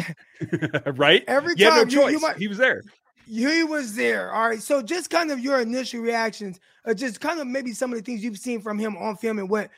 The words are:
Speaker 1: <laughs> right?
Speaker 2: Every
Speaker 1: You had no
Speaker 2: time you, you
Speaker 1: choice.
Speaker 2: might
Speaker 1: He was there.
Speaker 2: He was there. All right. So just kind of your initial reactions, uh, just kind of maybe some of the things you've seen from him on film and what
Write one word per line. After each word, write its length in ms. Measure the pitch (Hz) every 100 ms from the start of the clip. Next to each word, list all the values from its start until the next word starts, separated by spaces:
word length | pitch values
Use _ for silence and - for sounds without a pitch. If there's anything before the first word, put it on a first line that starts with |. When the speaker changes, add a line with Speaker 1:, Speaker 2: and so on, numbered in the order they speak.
| 170 156 _ - 165
Speaker 1:
<laughs> 540 | 175 147 147 143 131
right? 240 | 147 202 -
Speaker 2:
Every 280 | 262 330 180
Speaker 1:
You 80 | 214
had 100 | 311
no 80 | 247
Speaker 2:
time 40 |
you, 160 | 285 269
you 80 |
Speaker 1:
choice. 80 | 302
Speaker 2:
might 160 | 311 156
Speaker 1:
He 100 | 208
was 120 | 202
there. 240 | 254 - - _ _ _ -
Speaker 2:
He 360 | 220 269 330
was 320 | 320 302 240 214
there. 380 | 240 214 185
All 160 | 214 226
right. 100 | 220
So 220 | - 285
just 300 | 214 349 -
kind 180 | 330 320
of 100 | 269
your 200 | 254 269
initial 400 | 226 254 254 240
reactions, 580 | 226 233 226 - 202 175 _ _ 226
uh, 100 | 208
just 260 | 262 196
kind 180 | 302 330
of 60 | 254
maybe 280 | 269 247
some 180 | 208 254
of 80 | 233
the 40 |
things 200 | 202 233
you've 160 | 233 202
seen 200 | 254 233
from 200 | 214 208
him 180 | 220 190
on 200 | 214 202
film 200 | 226 214
and 100 | 190
what 220 | 214 196